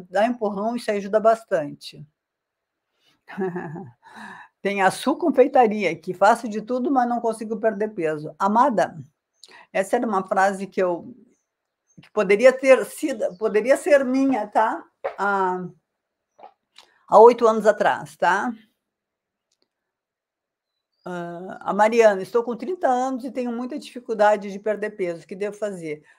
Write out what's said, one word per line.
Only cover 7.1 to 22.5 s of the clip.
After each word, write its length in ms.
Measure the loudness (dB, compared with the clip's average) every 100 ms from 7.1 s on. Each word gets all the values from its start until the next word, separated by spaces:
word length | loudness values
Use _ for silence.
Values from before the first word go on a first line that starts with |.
| -2
consigo 400 | -4 -4 -6 -2
perder 280 | -2 -2 -6
peso. 440 | -4 -4 -4 -8 -4
Amada, 580 | 0 2 2 2 -2 -4 -20 _ _ _ -20 -20 -10
essa 260 | -6 -2 -2
era 100 | -2
uma 200 | -4 -2
frase 400 | 0 0 0 -8
que 160 | -2
eu, 320 | -2 -2 -8 -20 _ _ _ _ _ _ _ _
que 100 | -8
poderia 400 | -2 2 6 6
ter 320 | 6 4 4 4
sido, 500 | -6 -6 -4 -6 -4
poderia 400 | -2 0 2 0
ser 260 | 4 2 2
minha, 400 | 0 0 0 -2
tá? 360 | 0 0 -2 -12 _ -12 -4
Há, 500 | -2 0 0 -2 -8 -14 _ _ _ _ _ _ -20 _ _ _ -20 _ 2
há 120 | 8
oito 280 | 8 8 2
anos 200 | 2 2
atrás, 500 | 2 2 0 -6 -4
tá? 380 | 0 0 -2 -8 _ _ _ _ _ _ _ _ _ _ _ _ _ _ _ _ _ _ _ _ _ _ _ _
Ah, 540 | -14 -12 -10 -12 -14 -12
a 140 | -6
Mariana, 480 | 2 2 6 4 4
"Estou 200 | -2 -2
com 140 | -2